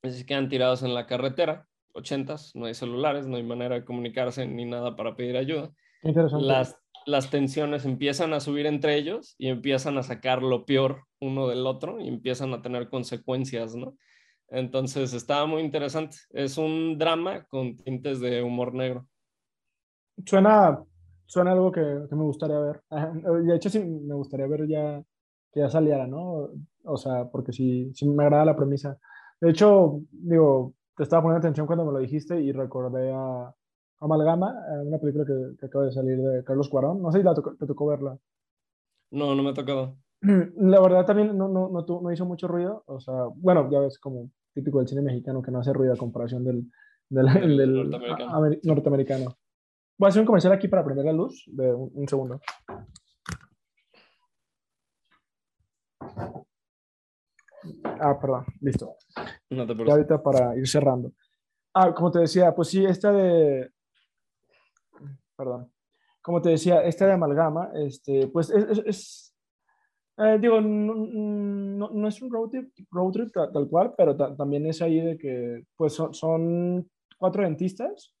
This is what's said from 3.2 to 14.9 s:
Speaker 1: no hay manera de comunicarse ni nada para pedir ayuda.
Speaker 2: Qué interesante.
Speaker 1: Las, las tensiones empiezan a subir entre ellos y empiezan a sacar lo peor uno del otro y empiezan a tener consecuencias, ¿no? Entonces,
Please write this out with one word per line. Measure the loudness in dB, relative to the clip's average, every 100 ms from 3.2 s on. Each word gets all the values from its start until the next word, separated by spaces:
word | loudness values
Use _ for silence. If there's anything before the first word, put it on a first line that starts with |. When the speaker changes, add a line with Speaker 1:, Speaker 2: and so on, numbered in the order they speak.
| -6
Speaker 1:
no | -8
hay |
manera | -8 -8 -6
de | -6 -6
comunicarse | -8 -8 -4 -6 -4 -8
ni | -8
nada | -8 -6 -8 -6
para | -10 -8
pedir | -6 -4
ayuda. | -4 -6 -8 _ _ _
Speaker 2:
Qué | -2
interesante. | 2 2 0 0
Speaker 1:
Las, | 0 0 -8 _ -18 -2
las | -2 0
tensiones | -2 -2 -2 -4 -4 -4
empiezan | -4 -4 -2 -2
a | -2
subir | -4 -4 -2
entre | 0 0 0
ellos | -2 -8 -10 _
y | -6
empiezan | -4 -2 -2 -2 -4
a |
sacar | -6 -6 -2 0
lo | 0 -2
peor | 0 2 2 -4 _ _
uno | -8 -4 -2
del | -2 -4
otro | -6 -8 -10
y | -10
empiezan | -8 -6 -6 -6
a | -8
tener | -8 -8 -6
consecuencias, | -8 -8 -10 -6 -6 -4 -6 -8 -10
¿no? | -14 -16 _ _ _ _ _
Entonces, | -8 -4 -4 -4